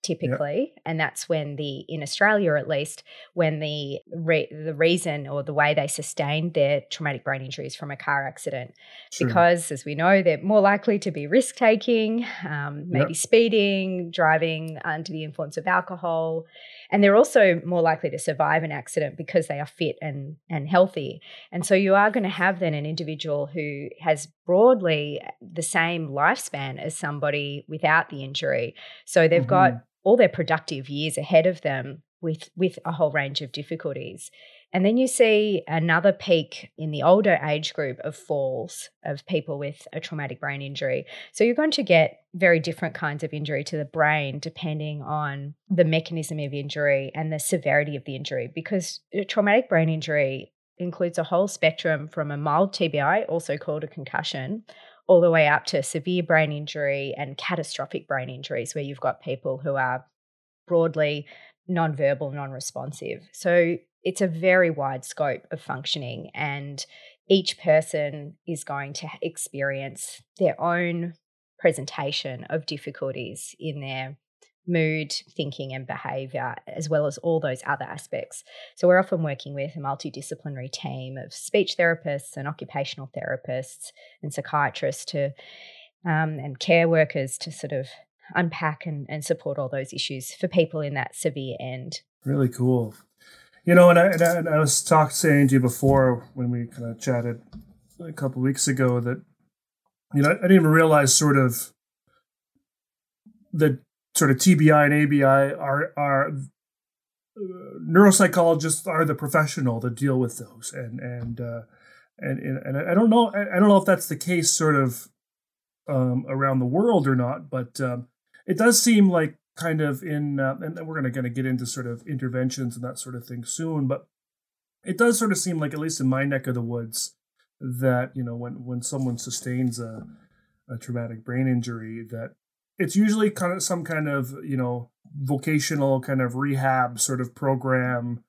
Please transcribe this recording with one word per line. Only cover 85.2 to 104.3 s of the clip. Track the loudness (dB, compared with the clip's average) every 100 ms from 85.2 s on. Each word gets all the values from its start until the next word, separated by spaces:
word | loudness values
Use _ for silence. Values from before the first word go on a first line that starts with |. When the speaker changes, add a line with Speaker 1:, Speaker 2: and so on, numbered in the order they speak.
| -4 -6 -20 -20 -20 -20 -20 _
Speaker 1:
um, | -2 0 0 -4
and | -10 -8
care | 4 4 6
workers | 4 2 0 -6 -8
to | -12
sort | -10 -8
of | -6 -8 -16 _ _ -4
unpack | 0 0 -2 -4 -4 -10
and, | -10 -8
and | -10
support | -4 -4 -4 -6
all | -4
those | -6 -8
issues | -8 -8 -8 -10
for | -6 0
people | 2 0 -2
in | -6 -6
that | -8 -6
severe | -6 -6 -10 -10
end. | -10 -10 -12 -16 _ _
Speaker 2:
Really | -4 0 0
cool. | 0 2 2 -2 -10 _ _ _ -20 _ _ 6
You | 10
know, | 10
and | 10
I, | 6
and | 4
I, | 2 2
and | 2
I | 2
was | 2 0
talk-, | 4 4 4
saying | 2 4 6 6
to |
you | 6
before | 2 2 4 6 4 2 -6
when | -6 -4
we | -4 -6
kinda | -10 -12 -6
chatted | -4 -2 -4 -8 _ -20 -20 _ _ _
a | -16
couple | -8 -6 -2
weeks | -2 0 -2
ago | 0 0 0
that, | -2 -8 _ _ _ _ _ _ _ _ _ 2
you |
know, | 2
I |
didn't | 2 8
even | 8 8
realize | 6 8 6 6 4
sort | 4 4
of | 4 0 -10 _ _ _ _ _ _ _ _ _ _ _ _ _ _ _ _ _ _
the | 2 2 2 _ _ _ 2
sort | 4